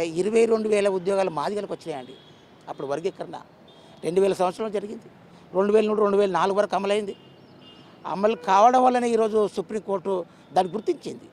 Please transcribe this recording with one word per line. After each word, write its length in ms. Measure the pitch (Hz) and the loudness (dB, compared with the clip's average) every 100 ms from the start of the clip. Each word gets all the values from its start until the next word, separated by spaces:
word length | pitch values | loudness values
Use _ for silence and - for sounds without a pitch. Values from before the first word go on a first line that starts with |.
| 170 160 | -2 -2
ఇరవై 240 | 190 226 226 | 0 2 2
రెండు 160 | 220 214 | 2 0
వేల 140 | 208 202 | 0 0
ఉద్యోగాలు 420 | 190 175 196 190 | 0 -2 0 -2
మాదిగలకు 420 | 151 156 202 185 170 | -2 -6 -6 -8 -10
వచ్చినాయండి. 380 | 165 143 127 - - - - - - | -10 -12 -12 -20 -20 -20 -20 -20 -16
అప్పుడు 180 | 151 135 | -10 -6
వర్గీకరణ 500 | 143 180 - 180 156 - - - - - - | -4 -6 -8 -12 -14 -18 -20 -20 -20 -20 -10
రెండు 160 | 160 180 | -2 2
వేల 120 | 196 185 | 2 2
సంవత్సరంలో 320 | 185 175 220 202 | 0 -2 -6 -6
జరిగింది. 300 | 208 226 - - - - - 180 | -8 -14 -18 -20 -20 -20 -6 0
రెండు 160 | 202 | 4
వేల 140 | 214 214 | 4 4
నుండి 160 | 214 | 2
రెండు 140 | 202 196 | 2 4
వేల 140 | 202 | 2
నాలుగు 280 | 170 190 196 | 2 0 2
వరకు 160 | 208 180 | 0 0
అమలైంది. 380 | 196 208 202 - - - - - - - - - - | -2 -2 -4 -12 -18 -20 -20 -20 -20 -20 -20 -16 -10
అమలు 300 | 170 214 233 - | -2 0 0 0
కావడం 320 | 196 233 254 | 4 6 6
వల్లనే 260 | 254 247 240 226 | 4 2 0 0
ఈరోజు 320 | 220 214 202 - | 0 0 -2 -4
సుప్రీంకోర్టు 680 | - 214 185 196 190 185 170 - - | -8 -8 -6 -6 -4 -6 -6 -16 -4
దాన్ని 200 | - 185 | -2 0
గుర్తించింది. 560 | 190 370 339 170 127 - | -2 -4 -4 -6 -14 -18